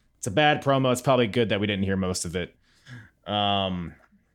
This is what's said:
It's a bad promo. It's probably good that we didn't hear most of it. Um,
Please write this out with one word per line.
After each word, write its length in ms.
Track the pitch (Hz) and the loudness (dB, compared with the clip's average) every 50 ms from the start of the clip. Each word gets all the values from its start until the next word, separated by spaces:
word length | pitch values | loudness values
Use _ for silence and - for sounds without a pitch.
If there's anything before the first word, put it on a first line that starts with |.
| _ _ _ _ | _ _ _ _
It's 80 | - | -10
a 40 | - | -4
bad 320 | 92 151 151 147 151 - - | 0 2 4 4 2 2 2
promo. 300 | 143 135 135 131 127 123 | 2 2 2 2 2 0
It's 80 | 123 | 0
probably 260 | - 147 131 123 123 | 2 2 4 4 2
good 220 | 104 92 120 120 98 | 2 2 0 0 0
that 120 | 110 98 | 0 0
we 60 | 104 | 0
didn't 180 | 104 104 95 98 | 0 0 0 0
hear 100 | 95 98 | 0 0
most 300 | 95 92 92 92 - - | 0 -2 -2 -4 -4 -6
of 100 | 90 80 | -6 -6
it. 180 | 92 85 - - _ _ _ _ _ _ - 123 120 104 - _ _ _ | -6 -6 -8 -10 _ _ _ _ _ _ -20 -20 -20 -20 -20 _ _ _
Um, 680 | - 101 104 101 101 101 98 98 95 92 87 87 78 - - _ _ _ _ _ _ _ | -6 -4 -2 0 0 0 0 -2 -2 -4 -4 -6 -8 -12 -16 _ _ _ _ _ _ _